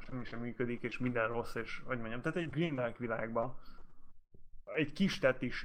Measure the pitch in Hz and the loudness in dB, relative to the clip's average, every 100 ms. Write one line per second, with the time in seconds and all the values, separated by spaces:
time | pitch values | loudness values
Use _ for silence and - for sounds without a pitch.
0 | - 127 117 117 120 117 123 120 120 - | -4 -4 -4 -4 -4 0 0 0 -2 0
1 | 123 120 113 117 117 120 110 - - 123 | 2 4 4 2 0 -2 -2 -2 -2 -2
2 | 110 123 160 175 160 135 170 135 120 107 | 0 0 0 0 0 2 2 2 0 0
3 | 120 113 113 117 123 - - - - - | -2 0 0 2 0 -2 -6 -8 -10 -10
4 | - - - - - - - 135 147 - | -10 -12 -14 -14 -12 -10 -4 0 0 4
5 | 196 - 131 127 123 - | 2 6 4 4 0 -2